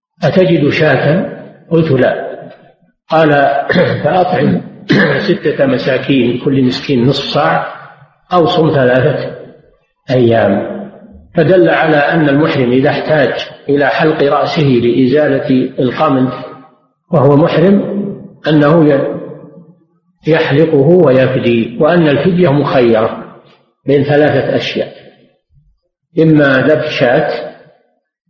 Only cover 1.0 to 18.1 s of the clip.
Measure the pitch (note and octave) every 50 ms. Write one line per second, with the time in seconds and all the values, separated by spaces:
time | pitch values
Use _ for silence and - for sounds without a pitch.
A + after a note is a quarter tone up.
1 | - C#3+ D#3+ G3 - - - - - - - - - - E3 E3 D#3+ C3+ C3 B2
2 | B2 - - - - - - - - - - - - _ _ _ _ _ _ _
3 | _ - D#3+ D#3 E3 D3+ C#3+ C#3+ D3+ - - - - - - F3+ E3 - - -
4 | - D3 E3+ F#3 F3 - - - D3 - - - - - - - - - - G3+
5 | F#3 D3+ C3+ C3 - - E3+ - - D3+ - - C#3 C3 B2+ B2 - C#3+ B2+ B2+
6 | B2+ - C#3 C3 A#2 A#2+ - B2 - D3 C3 C3+ B2+ B2 - - - - C#3 A#2+
7 | A#2 C#3 C3+ - - - - C#3+ D3+ D#3+ - - - - - - - - - -
8 | - _ _ _ _ - F3+ F3+ D#3+ D3 - - D#3+ D3 - C#3 B2+ B2 B2 B2+
9 | B2+ D3+ C3 - - - - - - - - - _ _ _ _ _ _ _ _
10 | _ - B2+ C3 A#2+ A2+ A2+ A2 G#2 G2+ G2+ G2+ - - - - - - - -
11 | - - - - - - - F3 D#3 D3 F#3+ F3+ E3+ E3 D3 C#3 D#3 D#3 D3+ C#3+
12 | C#3+ - E3+ E3+ D3+ C#3+ C#3 C#3+ D#3+ E3 D#3+ C3+ B2+ A#2+ B2 C3 C3+ C#3+ - -
13 | - - D#3 D3+ C3 A#2 - - - - - - - C#3 C#3 C#3+ C#3 B2 - -
14 | E3 D#3 - - C#3 C#3+ D3 C#3 C3+ - - E3 D3 C#3 B2+ A#2 A#2 A#2+ A#2+ C3
15 | C3 B2 C3+ D3+ D3+ C#3 C#3 C3+ - - C3 B2+ C3+ - - - C#3 B2 - -
16 | D#3 D3+ C#3 B2+ B2+ B2+ C3 - - - - - - - _ _ _ _ _ _
17 | _ - F3 C#3+ B2+ C#3+ C#3+ C#3+ E3+ D3+ - D#3+ E3+ G3 G3+ G3 - - - -
18 | - -